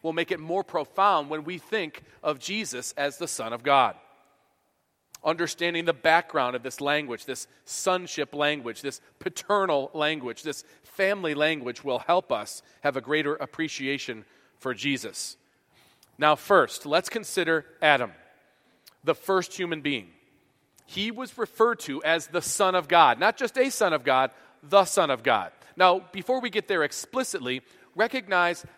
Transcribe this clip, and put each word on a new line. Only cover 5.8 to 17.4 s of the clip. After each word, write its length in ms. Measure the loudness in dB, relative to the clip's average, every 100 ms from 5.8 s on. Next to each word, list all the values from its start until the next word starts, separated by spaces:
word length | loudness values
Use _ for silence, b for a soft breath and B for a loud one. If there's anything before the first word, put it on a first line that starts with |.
the 80 | -2
background 640 | 0 4 4 2 0 0 -2
of 60 |
this 180 | -8 -6
language, 460 | -2 0 -2 -8 -8
this 200 | -12 -12 b -14
sonship 680 | -6 -2 -2 -2 -6 -6
language, 460 | -2 0 0 -6 -8
this 220 | -10 -10 b _
paternal 720 | -10 -8 0 2 2 2 0
language, 500 | -2 -2 -2 -6 -8
this 220 | -8 -10 b b
family 520 | _ -2 0 0 -2
language 500 | 0 0 0 -6 -8
will 140 | -4 -4
help 340 | 0 0 2
us 300 | -4 -4 -12 b b
have 140 | -2 -2
a 60 |
greater 320 | -2 -2 0
appreciation 880 | -4 -6 -6 -6 -6 -6 -4 -6 -12 -14 b b _
for 140 | -8
Jesus. 640 | -4 -2 -2 -4 -10 -12 -14 _ _ _ b b b b 0
Now, 200 | 2 2
first, 500 | 4 6 6 0 -2
let's 240 | -2 0
consider 560 | -6 -6 -2